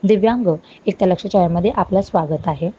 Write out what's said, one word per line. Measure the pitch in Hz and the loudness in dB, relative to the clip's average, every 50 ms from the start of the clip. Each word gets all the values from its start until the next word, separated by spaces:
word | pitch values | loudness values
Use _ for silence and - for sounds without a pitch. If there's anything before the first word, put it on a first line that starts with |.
| - | 4
दिव्यांग | 190 214 202 190 220 233 247 240 180 160 151 - - - - _ | 2 2 4 4 2 2 2 0 0 -2 -2 -6 -18 -20 -6 _
एकता | 226 185 - 202 | -6 -2 0 2
लक्ष | 185 180 170 - | 0 0 0 -2
चॅनलमध्ये | 196 - 202 180 170 170 170 175 214 277 | 0 2 2 2 2 0 0 -2 -2 0
आपलं | - 190 - 196 190 | -2 -2 0 0 -2
स्वागत | 196 - - 185 160 147 160 147 - | -2 0 -2 -2 -2 -2 -4 -4 -4
आहे. | 180 156 139 165 175 226 | -4 -4 -4 -6 -6 -8